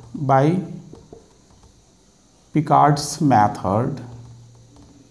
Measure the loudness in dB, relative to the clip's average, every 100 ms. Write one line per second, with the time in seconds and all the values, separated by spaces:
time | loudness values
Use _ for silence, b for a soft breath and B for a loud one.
0 | -18 -8 0 2 2 0 -6 -14 -20 -20
1 | -20 -20 _ _ _ _ _ _ _ _
2 | _ _ _ _ _ -4 2 4 4 2
3 | -4 -2 2 4 2 0 -4 -2 -2 -6
4 | -14 -18 -20 -20 -20 -20 _ -20 -20 _
5 | _